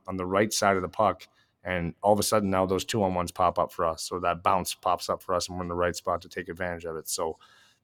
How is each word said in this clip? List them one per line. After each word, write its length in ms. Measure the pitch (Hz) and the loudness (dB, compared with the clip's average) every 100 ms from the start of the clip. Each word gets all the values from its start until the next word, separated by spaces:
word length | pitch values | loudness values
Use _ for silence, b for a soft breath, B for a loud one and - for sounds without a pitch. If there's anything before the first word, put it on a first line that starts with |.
| - | -8
on 100 | 95 | -6
the 80 | 92 | 0
right 280 | 95 107 | 2 2
side 220 | - 104 98 | 2 2 2
of 60 | |
the 80 | 90 | 0
puck, 380 | - 104 92 - _ _ _ | 0 2 0 -6 _ _ _
and 300 | 90 90 85 - | -6 -2 -2 0
all 120 | 101 | 4
of 60 | 104 | 4
a 40 | |
sudden 260 | 98 110 101 | 4 2 2
now 140 | 95 92 | 2 2
those 200 | 95 - | 0 0
two-on-ones 460 | 117 95 90 87 | 0 0 0 -2
pop 280 | - 90 85 | 2 2 2
up 140 | 82 | 0
for 100 | - | 0
us, 280 | 85 80 - | -2 -2 -6
or 100 | 92 | -4
that 220 | 87 85 | -2 0
bounce 320 | 98 95 85 - | 2 2 0 -4
pops 340 | 95 87 - | -2 0 -2
up 120 | 90 | -6
for 100 | - | -2
us, 160 | 90 87 | -2 -2
and 80 | 90 | -6
we're 60 | |
in 60 | 90 | -4
the 60 | 87 | -2
right 200 | 87 85 | -2 -2
spot 260 | - 87 | -4 -4
to 80 | 90 | -6
take 180 | - 87 | -10 -10
advantage 380 | 85 90 85 82 | -6 -6 -6 -8
of 100 | 80 | -8
it. 140 | - | -8
So 280 | - 82 78 b b b b | -4 -4 -6 b b b b